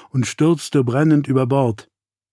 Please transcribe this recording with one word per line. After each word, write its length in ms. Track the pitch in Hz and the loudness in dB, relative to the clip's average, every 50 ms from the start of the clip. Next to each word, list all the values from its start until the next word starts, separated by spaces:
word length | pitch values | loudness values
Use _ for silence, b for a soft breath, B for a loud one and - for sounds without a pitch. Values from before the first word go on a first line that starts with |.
| B B | B B
und 160 | - 131 113 | -4 -4 -4
stürzte 580 | - - - 156 165 170 143 - - - 143 127 | -4 -2 0 0 2 2 0 -4 -2 -2 0 0
brennend 440 | 117 117 139 156 160 151 147 143 - | 0 0 0 2 2 2 2 2 0
über 180 | 131 131 131 | 0 0 0
Bord. 420 | 120 139 139 131 117 104 - - _ _ _ _ _ _ _ _ _ | 2 0 0 0 0 -2 -6 -12 _ _ _ _ _ _ _ _ _